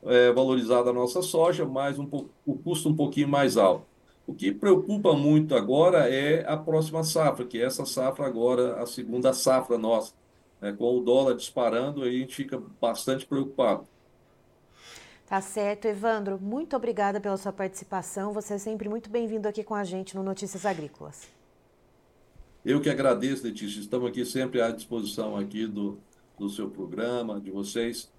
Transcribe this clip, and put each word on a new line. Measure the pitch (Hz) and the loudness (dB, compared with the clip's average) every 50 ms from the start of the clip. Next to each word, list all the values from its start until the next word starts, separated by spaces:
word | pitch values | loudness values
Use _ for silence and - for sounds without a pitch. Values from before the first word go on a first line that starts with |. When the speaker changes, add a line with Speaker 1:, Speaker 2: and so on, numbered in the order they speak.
| - | 0
Speaker 1:
é, | - 123 123 123 123 120 | 6 6 8 8 8 8
valorizada | 123 131 131 131 123 117 110 123 123 120 123 | 6 4 4 4 2 2 4 4 4 4 4
a | 120 | 2
nossa | 123 123 123 - 180 | 2 0 0 0 -2
soja, | 175 160 - 165 160 175 175 160 165 | -4 0 2 4 4 4 4 0 -2
mas | 139 131 135 139 143 139 139 | -4 -2 -2 -2 -2 -4 -4
um | 143 | -8
po-, | 135 147 143 127 - - _ _ | -6 -8 -8 -10 -10 -18 _ _
o | - 135 | -4 -4
custo | - - 170 175 170 - 156 | -4 -2 -4 -4 -2 0 0
um | 151 | 2
pouquinho | 156 147 - - - 147 139 | 2 0 -2 0 0 0 2
mais | 139 139 139 131 110 113 | 4 4 4 4 6 6
alto. | 104 95 87 - - _ _ _ _ _ _ _ _ | 6 6 6 4 -2 _ _ _ _ _ _ _ _
O | - - | -12 -10
que | - - - | -4 -2 -2
preocupa | - - - 202 180 185 - - 208 202 - 185 156 | -2 0 4 6 6 6 6 0 -2 0 4 4 4
muito | 139 143 147 151 156 156 156 147 | 4 6 6 6 6 6 4 2
agora | 120 104 104 127 143 165 180 175 165 143 123 | 0 2 2 4 6 6 6 6 6 4 4
é | 131 135 139 147 156 160 - - | 2 0 2 2 2 0 0 -2
a | - | -4
próxima | - 156 - 156 160 156 156 156 160 160 | -4 -2 0 0 0 0 0 -2 -4 -2
safra, | 156 - 165 156 147 - - 123 | 0 2 2 2 2 2 0 -6
que | 120 - 113 | -8 -4 -2
é | 117 | -2
essa | 127 127 - 139 | -2 -2 -4 -6
safra | 131 - - 127 131 135 - 147 | -6 -4 -2 -2 -2 -2 -2 -4
agora, | 135 120 113 117 123 127 123 123 123 113 - 120 | -4 -2 2 2 2 4 4 2 0 0 -4 -6
a | |
segunda | 120 - - 120 107 113 123 123 131 131 | -6 -6 -10 -8 -4 -4 2 2 2 2
safra | - - 135 131 131 123 - 120 | 4 4 4 4 4 2 2 -2
nossa, | 113 110 110 113 110 107 - - _ _ _ _ _ _ _ _ _ | 0 2 2 2 2 0 -2 -12 _ _ _ _ _ _ _ _ _
né? | - 104 104 | -8 -8 -6
Com | 101 117 120 123 | -2 0 2 2
o | 127 | 2
dólar | 123 117 120 131 135 135 120 | 4 4 4 6 6 4 2
disparando, | - - - - - 123 117 110 117 127 139 147 143 135 | 0 -2 -8 -2 0 0 2 2 2 -2 -2 -4 -4 -4
aí | 123 123 | -2 -2
a | 127 | -2
gente | 131 127 - | -4 -6 -6
fica | - 139 135 - 127 117 - - - | -8 -8 -6 -6 -8 -8 -10 -8 -2
bastante | - 117 113 - - - 131 135 - | -2 -2 -2 -2 -2 -2 -2 -2 -2
preocupado. | - 143 139 135 135 - - 131 110 98 90 - - _ _ _ _ _ _ _ _ _ _ _ _ _ _ _ _ _ _ - - - - - - - - _ | -4 -2 -2 -2 -4 0 0 2 2 2 0 -2 -12 _ _ _ _ _ _ _ _ _ _ _ _ _ _ _ _ _ _ -20 -20 -20 -20 -20 -20 -20 -20 _
Speaker 2:
Tá | _ 196 196 | _ -4 -4
certo, | 196 - - 214 208 202 208 208 208 | -4 -4 -4 -2 -2 -2 -2 -2 -2
Evandro. | 226 214 196 202 226 226 220 202 202 196 190 | -4 -4 0 0 0 0 0 -2 -4 -4 -4
Muito | 190 202 220 269 330 339 - | -4 -6 -4 -6 -6 -4 -4
obrigada | 254 - - 226 190 208 196 202 214 | -4 -2 -2 -2 0 0 0 0 -2
pela | 196 208 196 | -2 -2 -4
sua | 190 196 202 190 | -4 -4 -8 -6
participação. | - 196 190 190 - - _ - 190 175 - - - 196 208 208 | -4 -6 -6 -6 -8 -14 _ -6 -6 -6 -6 -8 -6 -6 -4 -4
Você | 208 208 - 208 | -6 -6 -6 -6
é | 202 | -6
sempre | 202 220 220 214 196 208 | -6 -6 -6 -6 -6 -6
muito | 208 233 226 208 | -6 -6 -8 -4
bem-vindo | 208 240 233 220 214 220 202 | -4 -4 -2 -2 -4 -4 -4
aqui | 214 208 214 208 | -4 -4 -4 -6
com | 208 220 | -6 -4
a | 208 202 | -4 -4
gente | 185 175 190 190 190 - | -4 -4 -6 -8 -8 -8
no | 190 190 | -6 -4
Notícias | 190 190 190 - 190 - 190 165 | -4 -6 -6 -8 -10 -10 -4 -4
Agrícolas. | 208 190 160 156 143 - - - 151 147 - - - _ _ _ _ _ _ _ _ _ _ _ _ _ _ _ _ _ _ _ _ _ - - _ _ _ _ | -4 -4 -4 -6 -12 -12 -14 -18 -18 -18 -18 -20 -20 _ _ _ _ _ _ _ _ _ _ _ _ _ _ _ _ _ _ _ _ _ -20 -20 _ _ _ _
Speaker 1:
Eu | - 131 143 | 0 0 2
que | 147 147 | 2 0
agradeço, | 139 127 139 135 123 104 113 131 139 127 120 | 0 2 4 4 4 4 2 -2 -2 -2 -4
Letícia. | 117 101 - 107 101 101 107 | -8 -8 -6 -8 -8 -8 -10
Estamos | 101 104 - 127 123 120 | -8 -4 -4 -2 -2 -2
aqui | 117 127 120 | -4 -4 -6
sempre | 120 - 135 131 123 110 123 117 | -4 -2 -4 -4 -2 0 0 0
à | 113 | 0
disposição | 113 - - - 120 117 107 104 - - 110 107 107 | 0 -4 -10 -8 -8 -6 -6 -6 -6 -6 -6 -6 -4
aqui | 101 101 101 101 107 113 | -4 -6 -6 -4 -6 -6
do, | 110 101 101 101 101 101 101 - _ _ _ _ _ _ _ | -4 -4 -4 -6 -6 -6 -8 -16 _ _ _ _ _ _ _
do | 101 101 | -6 -6
seu | 101 - 107 - | -6 -6 -8 -8
programa, | - 95 95 82 80 98 110 120 123 123 117 113 104 101 | -8 -10 -10 -10 -6 -6 -4 -4 -2 -4 -4 -6 -6 -8
de | 98 95 | -8 -8
vocês. | 95 98 98 101 - 117 117 117 120 117 - - _ | -8 -8 -8 -6 -4 -4 -4 -4 -6 -8 -14 -16 _